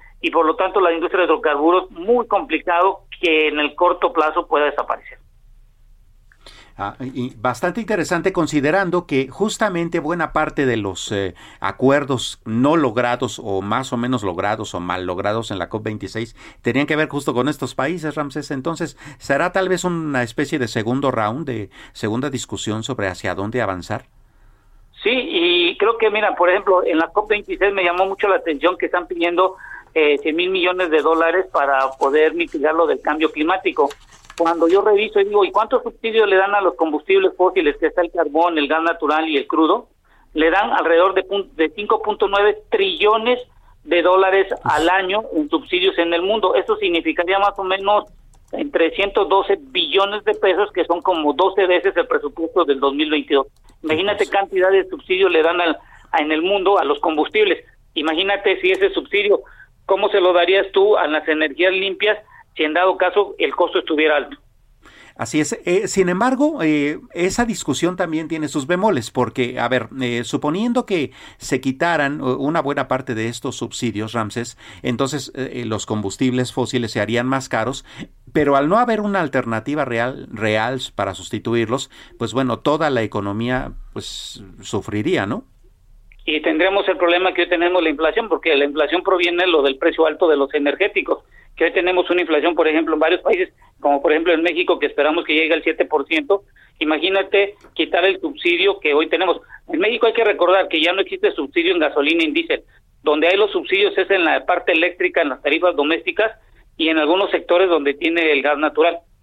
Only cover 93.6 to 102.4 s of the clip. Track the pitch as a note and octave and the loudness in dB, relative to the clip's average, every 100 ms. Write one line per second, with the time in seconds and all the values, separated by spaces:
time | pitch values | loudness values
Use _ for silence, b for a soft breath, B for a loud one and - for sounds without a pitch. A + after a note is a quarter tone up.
93.6 | b _ C#3+ C#3+ D3+ D3+ E3 E3 E3+ D#3+ | b _ 0 2 2 2 2 2 2 0
94.6 | E3+ G3 C#3+ - C#3+ E3 D#3+ D#3 D#3+ D#3+ | 0 0 0 0 0 0 0 0 2 0
95.6 | E3 D#3 F3 D#3 C3+ D#3+ C#3+ D3 - b | 0 -2 0 0 0 -2 0 -2 -2 b
96.6 | b _ D#3 D#3 F3 F#3+ F#3+ G3 G3+ - | b _ -2 0 0 0 0 0 0 -4
97.6 | - - D3+ F3+ F#3 F#3+ D#3+ C#3 F3 F3 | -20 -6 -2 2 0 0 -6 -4 -2 2
98.6 | G3 G3+ D#3 C#3+ D#3+ E3 F3+ E3 B B | 2 0 0 0 0 0 0 -2 B B
99.6 | - E3+ G#3 A#3 A#3 A3+ A3 E3+ F3 F#3+ | -8 -2 0 2 2 2 2 2 4 4
100.6 | F#3 E3 D#3+ F#3+ F#3 F#3+ G#3 - C#3 - | 2 0 0 0 -2 0 -2 0 -4 0
101.6 | E3 F3 D3+ - C#3+ E3 D#3+ D3 | 0 2 0 0 0 2 0 -2